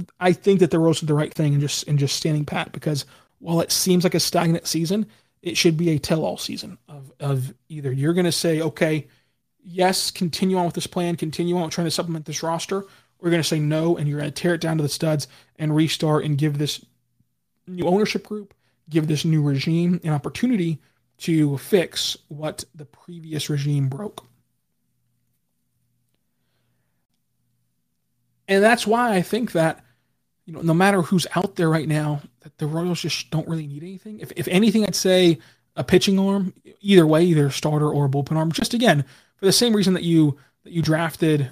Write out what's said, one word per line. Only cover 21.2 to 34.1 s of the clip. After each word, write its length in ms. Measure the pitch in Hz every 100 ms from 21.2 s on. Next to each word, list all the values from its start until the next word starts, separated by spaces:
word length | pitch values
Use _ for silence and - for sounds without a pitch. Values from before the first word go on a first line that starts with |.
| - 160 147 135
fix 580 | - 202 160 - - - _
what 360 | 147 156 - -
the 100 | 160
previous 680 | 147 _ - 170 160 156 -
regime 380 | 147 143 143 135
broke. 360 | 135 208 - - _ _ _ _ _ _ _ _ _ _ _ _ _ _ _ _ _ _ _ _ _ _ _ _ _ _ _ _ _ _ _ _ _ _ _ _ _ _ _ _ _ -
And 180 | 196
that's 220 | 214 233 208
why 280 | 226 247
I 80 | 190
think 300 | 170 214 233
that, 320 | 170 160 - _ _ _ _ _ _ -
you 80 |
know, 80 | 160
no 100 | 165
matter 300 | 160 196 202
who's 240 | 160 185 -
out 220 | 170 196 -
there 120 | 165
right 200 | 160 156
now, 340 | 151 151 147 - _
that 160 | 151 -
the 100 | 151
Royals 360 | 160 180 170
just 280 | 160 - -
don't 160 | 156 160
really 200 | 165 151
need 160 | 143
anything. 380 | 175 190 214